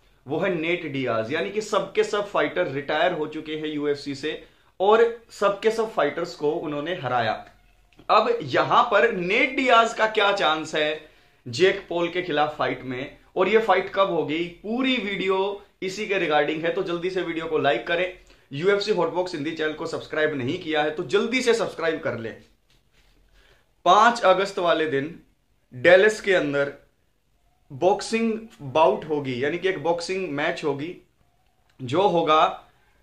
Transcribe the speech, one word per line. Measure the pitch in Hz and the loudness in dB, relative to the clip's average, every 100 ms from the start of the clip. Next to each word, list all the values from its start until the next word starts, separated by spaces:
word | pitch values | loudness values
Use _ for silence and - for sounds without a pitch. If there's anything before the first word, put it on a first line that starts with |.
| _ _ 123 | _ _ -8
वो | 156 | -4
है | 190 | -2
Nate | 175 160 175 160 | -2 -2 -4 -4
Diaz। | 135 123 113 110 | -4 -2 -2 -2
यानी | 156 196 | -4 -4
कि | 208 | -6
सबके | 208 208 - - | -2 -4 -2 -2
सब | 214 208 - | -2 -2 -2
fighter | 170 151 180 165 | -2 -2 0 -2
retire | 135 143 156 175 | -4 -4 0 0
हो | 165 151 | 0 -6
चुके | 156 151 156 | -6 -8 -8
हैं | 156 | -6
यूएफसी | 151 147 143 143 | -4 -2 -4 -6
से | 135 151 165 - _ _ _ | -8 -6 -8 -14 _ _ _
और | 190 226 233 - - | 4 6 4 0 -14
सबके | - 202 202 220 | -2 0 2 0
सब | 220 220 | 0 -2
fighters | - 147 156 170 | 0 -2 -2 -8
को | - 147 | -2 -2
उन्होंने | 165 156 147 151 | -2 -4 -6 -6
हराया। | 180 131 123 110 104 - _ _ _ _ _ - | -6 -2 0 0 -2 -8 _ _ _ _ _ 2
अब | 202 233 233 | 2 4 -2
यहां | 147 156 147 190 | 0 0 4 4
पर | 247 208 220 | 4 4 2
नेट | 196 175 220 277 262 | 0 -2 0 0 -2
डियाज | 262 233 226 | 4 4 4
का | 220 220 | 0 0
क्या | 214 202 | 2 0
chance | 196 160 156 147 | 2 0 0 -2
है | 160 151 156 - _ _ _ - | -2 -2 -4 -10 _ _ _ -12
Jake | 120 185 190 - | 2 2 2 -4
Paul | 170 170 | -4 -2
के | 175 | -4
खिलाफ | 170 147 151 - | -4 0 -2 -2
fight | 127 131 | -4 -4
में, | 127 127 147 - _ - | -8 -10 -10 -14 _ 0
और | 190 | 4
ये | 214 | 4
fight | 214 185 190 | 4 2 2
कब | 196 190 | 0 0
होगी, | 170 143 156 170 - | 0 -2 -4 -6 -8
पूरी | 196 240 262 254 | -6 -2 0 0
video | 202 190 185 190 196 202 - _ | -2 -4 -2 0 -2 -6 -14 _
इसी | 185 185 214 | -8 -6 -4
के | 196 | -2
regarding | 170 151 147 156 | 2 2 0 -2
है। | 170 | -2
तो | 170 | -2
जल्दी | 175 170 175 | -2 -4 -4
से | 185 | -4
video | 165 160 165 | -4 -4 -2
को | 156 | 0
like | 139 151 - | 2 0 -2
करें, | 170 180 - _ _ _ | -2 -2 -6 _ _ _
यूएफसी | 139 185 202 208 | -2 0 2 0
Hotbox | 208 165 165 180 | 0 0 -2 -4
हिंदी | 160 143 | -4 -6
चैनल | 160 156 | -4 -4
को | 147 160 | -4 -6
subscribe | 147 - 156 151 | -8 -6 -2 -2
नहीं | 143 120 175 | 0 -4 -4
किया | 156 151 | -4 -2
है | 151 | -2
तो | 151 | -2
जल्दी | 143 185 226 254 | -2 0 0 0
से | 240 | 2
subscribe | 226 180 - 160 151 | 0 0 -4 -4 -2
कर | 131 113 | -4 -6
लें। | 113 101 - _ _ _ _ _ _ _ _ _ _ _ _ _ | -10 -12 -20 _ _ _ _ _ _ _ _ _ _ _ _ _
पांच | 175 196 214 - | 4 6 6 4
अगस्त | 185 185 196 - | 4 4 2 0
वाले | 175 160 156 | 0 2 2
दिन | 135 147 170 _ _ _ _ _ | -2 -4 -12 _ _ _ _ _
Dallas | 127 143 190 214 214 | 2 8 8 8 2
के | 202 | 0
अंदर | 180 147 143 143 - _ _ _ _ _ _ _ _ _ | 2 2 -2 -2 -6 _ _ _ _ _ _ _ _ _
boxing | 135 180 202 - 226 226 220 - - | 0 2 2 -2 -2 -2 -4 -8 -16
bout | 139 135 170 214 | -4 4 4 2
होगी, | 151 147 135 123 | -2 -4 -2 -4
यानी | 143 170 | -2 -2
कि | 185 | -2
एक | 175 | -2
boxing | 151 175 - 190 180 | -2 -2 -2 -6 -4
match | 143 156 - | -4 -4 -2
होगी | 156 135 156 - _ _ _ _ _ _ _ _ | -4 -4 -6 -12 _ _ _ _ _ _ _ _
जो | 127 147 202 | -4 0 2
होगा | 170 156 156 180 - - _ _ _ | 2 4 4 4 0 -16 _ _ _